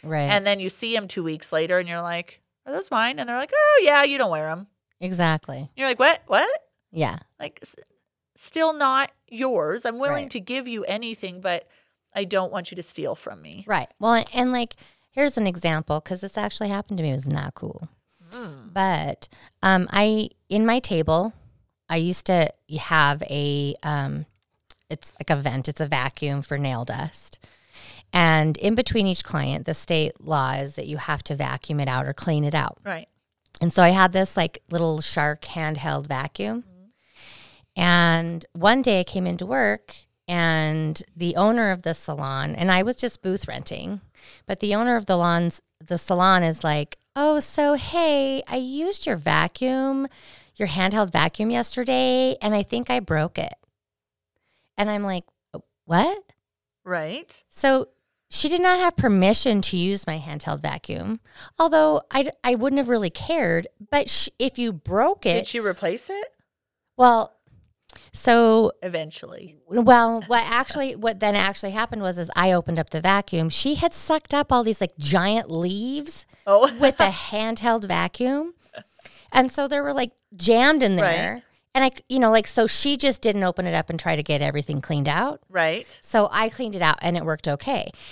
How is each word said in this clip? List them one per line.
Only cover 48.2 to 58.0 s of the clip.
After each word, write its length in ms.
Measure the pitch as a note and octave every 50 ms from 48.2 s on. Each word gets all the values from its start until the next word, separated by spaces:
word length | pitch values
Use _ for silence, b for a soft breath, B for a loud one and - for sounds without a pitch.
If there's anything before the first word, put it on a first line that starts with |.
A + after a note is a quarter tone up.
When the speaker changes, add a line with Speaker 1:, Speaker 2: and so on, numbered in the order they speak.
| C4+ C4+ C4+ C4+ -
Speaker 1:
I 100 | - -
used 500 | B3+ B3+ B3+ C4+ C#4+ D#4+ F#4 G4+ - -
your 100 | E4 A3
vacuum, 920 | F3 - E3 D#3 D#3 D#3+ F3+ - - B3+ C4 C4 C4 C4 C4+ C4+ C4+ C4+ C4+ B B B B B B B B B
your 120 | - G#3 F#3
handheld 440 | D3 F#3+ F#3 F#3+ G3+ A3 G#3 F3+
vacuum 380 | - - D3+ E3+ - - G#3+ A3
yesterday, 840 | A#3+ A#3+ A3+ - - B3+ A#3 A#3+ B3+ B3+ C4 B3+ B3+ B3+ B3+ C4 C4 -
and 120 | G#3 G#3+ G#3+
I 80 | G#3
think 280 | G3+ - - A#3 B3 -
I 100 | B3 B3+
broke 380 | G3 - D#3+ D#3 D3+ E3+ - -
it." 160 | - - - _ _ _ _ _ _ _ _ _ _ _ _ _ _ _ _ _ _ _ _ _ _ _ _
And 140 | - G#3 G#3
I'm 120 | G#3 G3+ G#3
like, 200 | G3 F#3 F3+ - _ _ _ _ _ - - - _ _ _ _
"What?" 460 | - E3 F3 A#3+ E4 G4+ G#4 - _ _ _ _ _ _ _ _ _ _ _ _
Speaker 2:
Right. 580 | F3+ F3+ E3+ D#3 D#3 G3 C#4+ - _ - - - _
Speaker 1:
So 400 | - - - C4+ C4+ C4 - - _ _